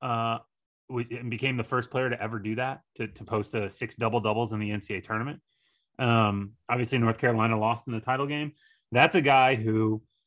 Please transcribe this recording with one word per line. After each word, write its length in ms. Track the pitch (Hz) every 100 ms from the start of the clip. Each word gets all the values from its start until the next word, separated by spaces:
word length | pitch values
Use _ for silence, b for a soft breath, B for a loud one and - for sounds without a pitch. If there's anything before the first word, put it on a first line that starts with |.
uh, 360 | 135 117 113 113 - _ _ _ -
which, 220 | 127 120
and 200 | 120 120
became 260 | 113 135 127
the 80 |
first 260 | 113 127 123
player 180 | 131 131
to 140 | 120
ever 160 | 110 113
do 160 | 101 110
that, 240 | 127 135 _ -
to, 120 | 110
to 160 | -
post 300 | 107 110 104
a 140 | 117 101
six 260 | - 117 -
double-doubles 560 | 113 117 107 107 117
in 80 | 107
the 100 | 104
N 100 | 104
C 140 | -
A 20 | 98
A 20 |
tournament. 400 | - 110 127 151 _ _ _ _ _ -
Um, 540 | 123 117 104 101 101 - -
obviously, 280 | 123 120 131
North 200 | 113 113
Carolina 400 | 127 113 113 113
lost 280 | 110 117 -
in 60 |
the 80 | 113
title 260 | 117 131 139
game. 260 | 147 151 - b b b
That's 220 | 120 156
a 60 | 175
guy 360 | 143 135 131 123
who, 460 | 110 110 110 110 _ _